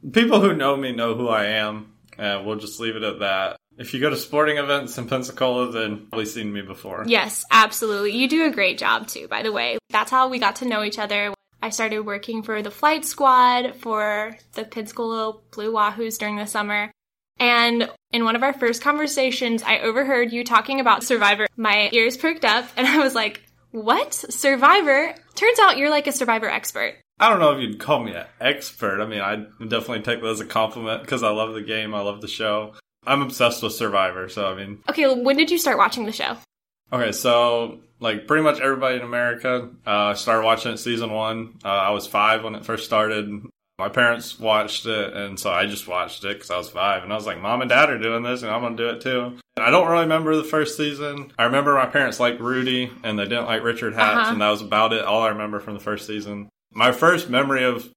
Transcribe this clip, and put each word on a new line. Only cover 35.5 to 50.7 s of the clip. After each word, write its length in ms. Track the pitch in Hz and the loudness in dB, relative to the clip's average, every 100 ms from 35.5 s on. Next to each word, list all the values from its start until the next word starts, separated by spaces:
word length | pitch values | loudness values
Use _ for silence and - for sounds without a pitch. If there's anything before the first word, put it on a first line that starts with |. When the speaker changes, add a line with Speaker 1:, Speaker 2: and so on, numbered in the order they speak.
Speaker 2:
you 80 | 339 | 2
start 180 | 294 254 | 0 2
watching 300 | 190 - 214 | 2 2 -8
the 60 | |
show? 260 | 220 - - - _ _ _ _ | -4 -6 -6 -14 _ _ _ _
Speaker 1:
Okay, 220 | 127 113 | -2 -2
so, 680 | 101 127 120 120 117 117 - _ _ | 0 2 4 4 2 -2 -10 _ _
like, 260 | 113 107 - | -4 -4 0
pretty 160 | 151 | 2
much 180 | 156 143 | 2 2
everybody 360 | 135 135 131 127 | 0 0 0 -2
in 60 | |
America, 640 | 120 120 120 117 131 127 120 - | -4 -2 -2 -2 -2 -2 -4 -12
uh, 300 | - 104 104 | -2 2 2
started 280 | 101 - 113 | 0 0 2
watching 300 | 110 110 123 | 4 2 0
it 60 | 110 | -6
season 320 | 123 117 117 | -4 -4 -2
one. 480 | 107 110 113 113 - | -2 -2 -4 -10 -10
Uh, 60 | 101 | -2
I 220 | 98 98 | 2 2
was 160 | 104 92 | 0 0
five 380 | 107 107 110 | 2 2 2
when 100 | 110 | -2
it 100 | 107 | -10
first 220 | - 110 - | -6 -8 0
started. 560 | 110 107 107 104 104 120 _ _ - | 0 2 -2 -4 -10 -14 _ _ -8
My 120 | 95 | -4
parents 480 | - 120 117 - - | 2 2 2 -4 -6
watched 460 | 110 107 107 - 117 | 2 2 2 -4 -4
it, 260 | 110 101 | -4 -4
and 260 | - 101 95 | -6 -8 -6
so 120 | 104 | -2
I 160 | 90 104 | 0 0
just 200 | 101 - | -2 -4
watched 380 | 90 85 - | -4 -4 -6
it 160 | 98 101 | -8 -8
'cause 100 | - | -6
I 60 | 90 | -6
was 140 | 87 | -6
five. 320 | - 95 95 | -2 0 0
And 100 | 90 | -2
I 40 | 107 | -6
was 100 | 104 | -6
like, 160 | 87 | -6
"Mom 180 | 98 123 | -4 -2
and 80 | 127 | 2
Dad 220 | 123 151 | 4 4
are 80 | 123 | 2
doing 240 | 110 117 | -2 -2
this, 200 | 120 123 | -4 -6
and 80 | 117 | -4
I'm 120 | 110 | -4
gonna 140 | 120 113 | -4 -4
do 120 | 117 | -4
it 140 | 113 | -4
too." 340 | 135 127 123 123 _ - | -4 -2 -4 -10 _ 0
And 100 | 113 | 4
I 40 | |
don't 180 | 160 165 | 6 6
really 160 | 170 | 2
remember 300 | 160 160 160 | 2 2 2
the 80 | 156 | 0
first 340 | 156 156 151 | 2 0 0